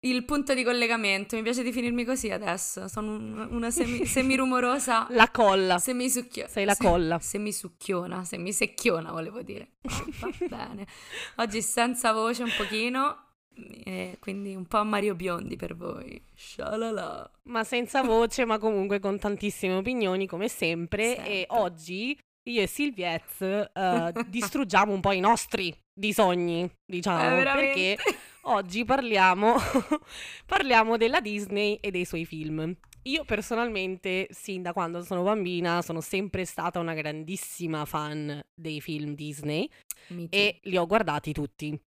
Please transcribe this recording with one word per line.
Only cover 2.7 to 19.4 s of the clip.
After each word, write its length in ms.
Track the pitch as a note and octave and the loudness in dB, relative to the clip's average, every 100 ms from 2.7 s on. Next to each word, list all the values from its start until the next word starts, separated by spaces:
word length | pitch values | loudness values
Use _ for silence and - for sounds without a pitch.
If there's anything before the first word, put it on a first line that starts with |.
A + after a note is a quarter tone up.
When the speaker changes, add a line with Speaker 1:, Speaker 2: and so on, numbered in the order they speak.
| - F#3+ | -6 -8
Speaker 1:
sono 280 | A3 G#3+ G#3+ | -6 -6 -6
un-, 320 | A3 G#3+ A3 | -8 -8 -6
una 220 | A#3 A#3 | -4 -2
semi-, 340 | A#3+ A#3 A#3+ C#4 | 0 0 0 0
Speaker 2:
<laughs> 0 | |
Speaker 1:
semirumorosa 1000 | C4+ C4 C4 C4 B3+ B3 C#4 C4 A3+ A#3 | 2 2 2 4 2 2 0 2 2 2
Speaker 2:
La 200 | A#3+ A3 | 6 6
colla. 460 | - G#3+ F#3+ F#3 F3 | 6 6 6 4 2
Speaker 1:
semisucchio-, 680 | G#3+ B3 B3+ B3+ A#3+ - - | 2 0 0 -2 -4 -10 -8
Speaker 2:
Sei 180 | - | -2
la 100 | G3+ | 0
Speaker 1:
se-, 100 | G3+ | 4
Speaker 2:
colla. 340 | G3 E3+ D#3+ E3+ | 4 4 4 0
Speaker 1:
semisucchiona, 1040 | - G3 G#3 - F3+ _ - F#3 F3 F#3 | -2 -4 -4 -6 -10 _ -4 -4 -2 -8
semisecchiona 880 | F3+ - F3 G3+ G#3+ - A#3+ E3+ D#3+ | -8 -8 -4 -2 -2 0 2 2 -2
volevo 320 | E3 E3 A3 | -6 -8 -10
dire. 300 | - - - _ - | -12 -12 -14 _ -6
Ah, 160 | - - - | -6 -6 -8
va 100 | - - | -8 -4
Speaker 2:
<laughs> 80 | F4 | -6
Speaker 1:
bene. 400 | A#3 - G#3 G3 - - - - - | -6 -10 -10 -14 -16 -14 -12 -10 -2
Oggi 220 | A3+ G#3 | -2 0
senza 520 | - - A#3 A#3+ A#3+ | -2 0 0 2 2
voce 320 | A3 A3 A#3 | 2 2 0
un 80 | A#3+ A3 | -2 -2
pochino, 760 | G3+ G#3+ A#3 C4 C#4 - _ _ _ - - - | -2 0 0 2 0 -2 _ _ _ -20 -18 -14
e 320 | - F#3 F#3 F3+ | -10 -8 -8 -8
quindi 360 | - G3 G3+ | -8 -8 -8
un 100 | F#3+ | -8
po' 180 | F3+ A3 | -2 0
Mario 320 | G#3+ G#3 G#3 | 2 2 2
Biondi 420 | F3+ F3+ E3+ - - | 0 -2 -4 -4 -8
per 200 | - E3 | -8 -8
voi. 440 | F3 - - - _ | -8 -10 -12 -16 _
Scialala. 960 | - - - - A3 A3+ G#3+ E3+ - - _ - | -20 -20 -8 -4 -4 -4 -4 -6 -8 -12 _ -6
Speaker 2:
Ma 120 | A#3+ | -4
senza 380 | A3 A#3+ A#3+ C#4 | 0 0 2 2
voce, 440 | C4 A3+ A#3 B3 A#3+ | 4 6 4 2 2
ma 100 | G#3+ | 2
comunque 400 | A3 G#3 F#3+ G3+ | 2 0 0 0
con 200 | G3 G3 | 0 0
tantissime 560 | G#3 G3+ | -2 -2